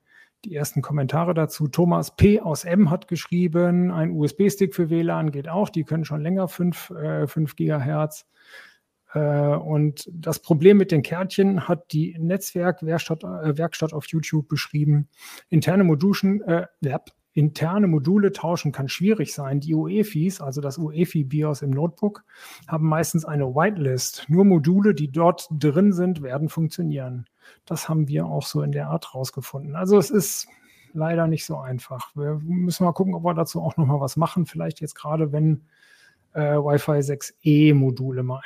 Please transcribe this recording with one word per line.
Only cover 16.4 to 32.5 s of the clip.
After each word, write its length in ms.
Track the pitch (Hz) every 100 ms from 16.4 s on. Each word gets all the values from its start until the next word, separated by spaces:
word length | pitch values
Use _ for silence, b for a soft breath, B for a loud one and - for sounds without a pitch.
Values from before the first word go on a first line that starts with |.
äh, 240 | 214 170 175 -
Werk-, 300 | 143 143 - _ _
interne 520 | - 147 - 160 196 196
Module 460 | 156 135 208 196
tauschen 400 | 196 160 170 147
kann 180 | 131 135
schwierig 460 | - 185 214 147 -
sein. 240 | 135 143
Die 160 | 147 156
uefis, 680 | 156 202 214 151 180 185
also 180 | 143 135
das 200 | 143 131
uefi 440 | 156 151 175 160
bios 380 | 135 151 151 143
im 80 | 143
Notebook, 540 | 135 170 - 208 208 _ B B B B
haben 200 | 160 156
meistens 380 | 156 160 165 156
eine 200 | 147 131
Whitelist. 800 | 131 190 196 139 127 - - -
Nur 160 | 170
Module, 520 | 202 175 143 190 208 151
die 160 | 147
dort 360 | 139 170 180 -
drin 420 | 151 151 143 202
sind, 300 | 175 180 165
werden 260 | 135 135 156
funktionieren." 800 | - 160 - 165 147 127 123 117 b b b -
Das 220 | 160 -
haben 200 | 160 143
wir 180 | 151 165
auch 200 | 151 -
so 180 | 151
in 80 | 147
der 180 | 143 147
Art 240 | 165 -
rausgefunden. 640 | 131 135 - - 139 147 151
Also 240 | 185 202
es 100 | -
ist 380 | 214 - - - b b b b
leider 340 | 160 160 170 160
nicht 180 | 156 -
so 120 | 147
einfach. 500 | 135 123 - 127 - 147
Wir 260 | 147 151
müssen 400 | 156